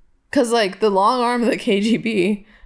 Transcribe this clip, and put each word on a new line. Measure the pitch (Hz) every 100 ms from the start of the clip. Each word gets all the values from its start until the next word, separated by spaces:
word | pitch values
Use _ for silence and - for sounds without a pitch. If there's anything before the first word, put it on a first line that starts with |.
| _ _ _
'Cause, | - 240
like, | 233 196 190
the | 220
long | 190 208 254
arm | 240 247
of | 233
the | -
K | 254 202
G | 220 185
B, | 220 214 180 208 - -